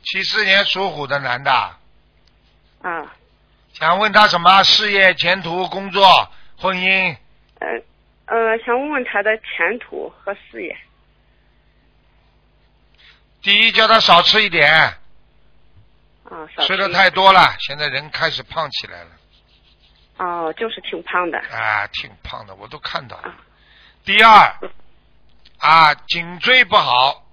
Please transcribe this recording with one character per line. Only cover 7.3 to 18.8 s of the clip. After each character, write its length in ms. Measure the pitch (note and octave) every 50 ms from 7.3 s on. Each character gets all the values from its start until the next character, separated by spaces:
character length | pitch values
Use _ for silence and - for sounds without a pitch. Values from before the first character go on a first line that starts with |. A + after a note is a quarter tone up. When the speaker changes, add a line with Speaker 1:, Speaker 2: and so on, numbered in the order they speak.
| _ _ _ _ _ _
Speaker 2:
呃， 80 | - - A#3 A#3 _ _ _ _ _ _ _ _ _
呃， 320 | - - A3+ A3+ A3 A3 A3+ A3+
想 140 | B3 A#3+ B3+
问 120 | C#4 D4+
问 140 | D4+ C4+ B3
他 180 | - - G3+
的 80 | G3+ G#3+ A3 A3+
前 400 | - - - - E3+ F3 A3 B3
途 320 | - - - - - A#3+
和 240 | - _ _ G3 G3+
事 280 | - - - - A2+
业。 140 | F#2+ - - - - _ _ _ _ _ _ _ _ _ _ _ _ _ _ _ _ _ _ _ _ _ _ _ _ _ _ _ _ _ _ _ _ _ _ _ _ _ _ _ _ _ _ _ _ - _ _ _ _ _ _
Speaker 1:
第 240 | - G3 G3+ G#3 A3
一， 60 | A3+
叫 160 | G3 G#3+ A3 A3
他 100 | A3+ A3
少 220 | - - - F3+
吃 200 | F3+ - - G#3+
一 80 | G#3+ G3+
点。 200 | E3 E3 D3 C#3+ D#3 D#3+ D3 A#2+ - - - - - - _ _ _ _ _ _ _ _ _ _ _ - _ _ _ _ _ _ _ _ _
Speaker 2:
啊， 220 | - F#3 E3 D#3 D#3 -
少 80 | -
吃 120 | - F#3+ F#3+
一 20 |
点。 20 | F#3+
Speaker 1:
吃 100 | G3 F#3+
的 0 |
太 180 | F3+ F3+ F#3+ F3+
多 220 | - F#3+ F#3+ F#3+
了， 240 | F#3+ F3+ D#3+ C3+ - -
现 200 | - - - D3
在 100 | D3+ C#3+
人 220 | B2+ C3+ D3 D#3
开 200 | - - D#3 D#3+
始 120 | C3+ B2+
胖 280 | A#2 _ - D#3+ D#3 C#3
起 160 | - -